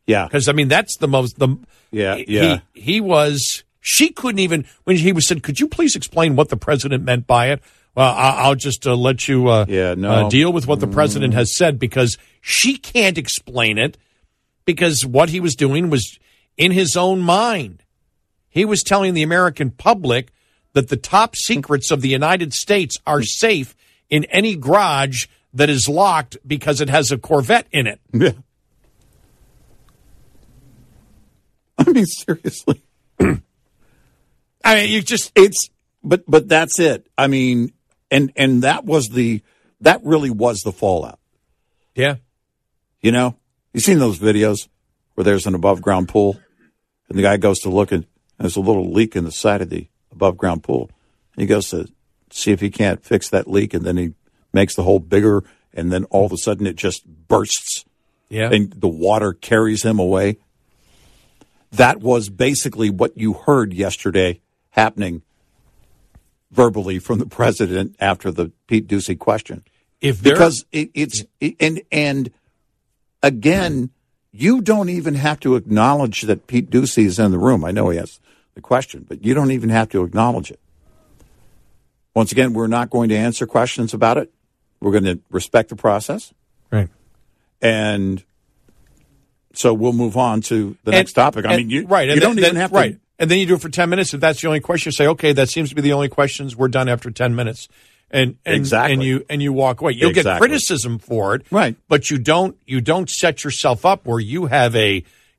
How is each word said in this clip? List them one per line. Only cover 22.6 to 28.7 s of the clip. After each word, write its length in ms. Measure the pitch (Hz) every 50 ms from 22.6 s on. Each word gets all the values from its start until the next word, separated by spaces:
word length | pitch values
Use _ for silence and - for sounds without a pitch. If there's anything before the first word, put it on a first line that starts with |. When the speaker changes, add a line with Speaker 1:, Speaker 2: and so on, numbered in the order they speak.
| - - 202 202 175 120 - - -
Speaker 2:
are 140 | 151 151 143 113
safe 520 | 101 - - 226 226 208 147 127 - _ _ _ _ _ _ _ -
in 140 | 147 151 -
any 300 | - - 185 208 226 196
garage 720 | 156 123 135 175 208 202 170 147 135 139 135 131 120 - - _ _ _ _ -
that 140 | 127 147 151
is 180 | 143 127 - 143
locked 480 | 147 170 202 196 170 156 143 - - - _
because 340 | 131 147 135 - 151 147 120
it 80 | 151 131
has 220 | 135 160 139 117
a 60 | 139
Corvette 480 | 110 - - 151 143 123 113 226 233 - -
in 160 | - 147 123
it. 120 | 107 104 - _ - -
Speaker 1:
Yeah. 180 | 113 170 151 98
<laughs> 60 | 127 - _ _ _ _ _